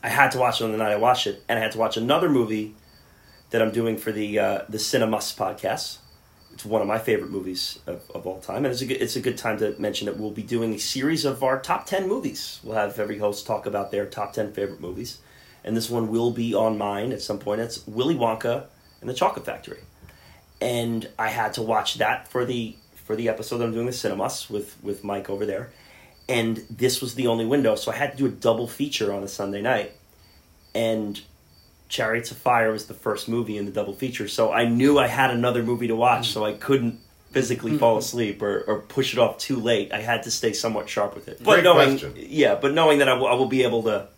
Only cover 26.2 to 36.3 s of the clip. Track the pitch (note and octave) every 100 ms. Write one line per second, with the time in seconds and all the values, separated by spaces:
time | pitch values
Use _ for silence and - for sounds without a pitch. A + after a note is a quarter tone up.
26.2 | - B2 A2+ A2+ - G#2 B2+ B2+ B2+ A#2
27.2 | A#2+ A#2 A2+ C#3+ C3+ G#2+ - A2 C#3+ -
28.2 | C3+ - B2 A2+ A#2 - C#3+ - G#2+ G2
29.2 | G2 - G2 G2+ A2 A#2+ G2+ - _ _
30.2 | - - _ _ _ - A2+ A2 G#2+ G2+
31.2 | - - _ _ _ _ _ - A2 A2+
32.2 | A#2 A#2 - A#2+ A2+ A2 - - - G#2
33.2 | - A#2 A2+ G#2 G2+ F#2+ G2+ G2 C3 A#2+
34.2 | G2+ - A2+ A2+ A#2+ A#2 C3 C#3+ B2 C#3
35.2 | C3 A#2+ A#2+ A#2+ A2+ A#2+ A#2+ A2+ A#2+ A2+
36.2 | -